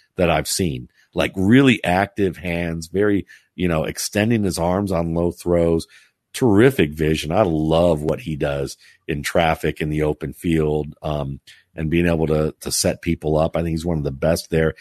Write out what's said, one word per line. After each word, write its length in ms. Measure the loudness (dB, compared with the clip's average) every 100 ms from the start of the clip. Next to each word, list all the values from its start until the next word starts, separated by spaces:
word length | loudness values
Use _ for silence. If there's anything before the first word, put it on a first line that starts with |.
| _ -2
that 120 | 0
I've 180 | 0 0
seen, 440 | -2 -2 -4 -12 _ _
like, 180 | -4 -2
really 480 | 0 6 6 6 4
active 540 | 0 0 0 -2 -4 -2
hands, 520 | -6 -4 -4 -6 -6
very, 380 | -2 0 0 -4 -14 _
you 120 | -4 0
know, 180 | 0
extending 600 | -2 -6 -4 0 2 2
his 140 | 0 0
arms 340 | 0 0 0
on 220 | -2 -2
low 180 | 0 -2
throws. 540 | -2 0 2 2 0 -4 -16 _ _ _
Terrific 560 | -2 4 6 6 4 0
vision. 420 | 0 0 0 0
I 120 | 0 2
love 560 | 0 2 2 4 2
what 180 | -2 -6
he 160 | -6 -6
does 400 | -4 -4 -6 -10 -20 _ -8
in 140 | -8
traffic 580 | -2 0 2 0 -4 -4
in 80 | -4
the 140 | -2
open 320 | -2 -4 -8
field, 600 | -6 -2 0 0 -2 -6 -8
um, 400 | -6 -6 -6 -10 -16 -20 _
and 140 | -8 -2
being 200 | 0 2
able 180 | 0 0
to, 280 | 0 -2 -6
to 100 | -8
set 300 | -2 -2 -2
people 380 | -4 -4 0 0
up. 180 | 0 -2
I 40 |
think 100 | -4
he's 160 | -4 -2
one 100 | -2
of 80 |
the 60 | -4
best 400 | -2 0 0 -2
there, 240 | 0 0 -4